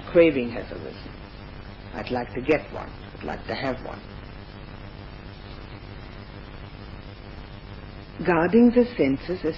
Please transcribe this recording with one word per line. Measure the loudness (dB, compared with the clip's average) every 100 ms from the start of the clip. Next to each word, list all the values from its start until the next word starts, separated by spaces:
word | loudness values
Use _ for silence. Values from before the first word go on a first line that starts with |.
| 4
craving | 10 10 8 0
has | -2 -6
arisen. | -8 -8 -10 -12 -12 -14 -14 -12 -12 -12 -12 -10
I'd | -8 -2
like | -2 -2
to | -2
get | 4 4 2
one. | -8 -8 -10 -12 -8
I'd |
like | -6 -6 -4
to | -2
have | -2 -2 -4
one. | -10 -10 -12 -12 -12 -12 -12 -12 -10 -12 -12 -12 -12 -12 -12 -10 -10 -10 -12 -12 -12 -12 -12 -12 -12 -12 -12 -12 -12 -12 -12 -12 -12 -12 -12 -12 -12 -12 -12 -12 -12 -12 -6 2
Guarding | 4 6 10 10
the | 8 4 4
senses | 2 2 0 -2
is | -2